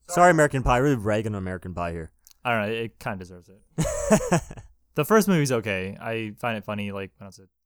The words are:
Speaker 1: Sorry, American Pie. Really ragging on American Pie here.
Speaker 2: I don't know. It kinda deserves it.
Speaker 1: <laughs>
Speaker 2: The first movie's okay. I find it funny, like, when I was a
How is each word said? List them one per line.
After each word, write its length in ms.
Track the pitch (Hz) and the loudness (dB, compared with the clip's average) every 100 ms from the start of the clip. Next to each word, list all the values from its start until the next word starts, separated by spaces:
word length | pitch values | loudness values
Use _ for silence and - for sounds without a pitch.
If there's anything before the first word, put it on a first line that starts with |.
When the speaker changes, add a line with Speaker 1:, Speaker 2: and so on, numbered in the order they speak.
| - | -4
Speaker 1:
Sorry, 220 | - 180 | 6 8
American 320 | 165 147 139 | 8 4 4
Pie. 160 | 127 123 | 2 4
Really 180 | 143 127 | 4 2
ragging 380 | 104 107 110 | 0 0 -2
on 40 | 101 | -4
American 340 | 92 90 92 | -6 -8 -8
Pie 180 | 87 87 | -6 -6
here. 180 | 85 80 _ - _ | -6 -10 _ -20 _
Speaker 2:
I 60 | 123 | -4
don't 160 | 117 104 | -2 -2
know. 60 | |
It 240 | 113 113 - | -4 -8 -10
kinda 200 | 123 98 | -10 -10
deserves 300 | 90 90 87 | -12 -20 -20
it. 920 | 98 _ - 151 - 587 214 508 170 | -20 _ -4 -2 -2 2 2 2 -2
Speaker 1:
<laughs> 0 | - - - _ _ | -2 -18 -20 _ _
Speaker 2:
The 100 | - | -4
first 240 | 147 220 196 | 2 4 4
movie's 240 | 175 143 | 2 2
okay. 440 | 120 107 95 95 - | 0 -2 -4 -4 -8
I 320 | 117 113 110 104 | -8 -6 -8 -6
find 200 | 123 107 | -6 -6
it 60 | |
funny, 260 | 101 104 101 | -6 -6 -6
like, 220 | 98 95 - | -8 -10 -14
when 80 | 98 | -20
I 20 | |
was 100 | 92 | -20
a 40 | 95 _ | -20 _